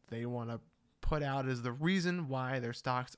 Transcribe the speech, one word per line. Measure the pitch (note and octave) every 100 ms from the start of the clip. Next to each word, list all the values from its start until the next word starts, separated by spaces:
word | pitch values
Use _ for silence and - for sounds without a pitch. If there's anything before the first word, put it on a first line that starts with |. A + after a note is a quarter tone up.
| -
they | A2+ A#2+
wanna | A#2+ A#2 A#2 - _ _ _
put | - D#3
out | C#3+ C3+ C3
as | B2+
the | A#2+
reason | A#2+ D#3+ F#3+ F3 F3+ D3+
why | C3 B2+ C3
their | A#2+
stocks | A#2+ - B2+ B2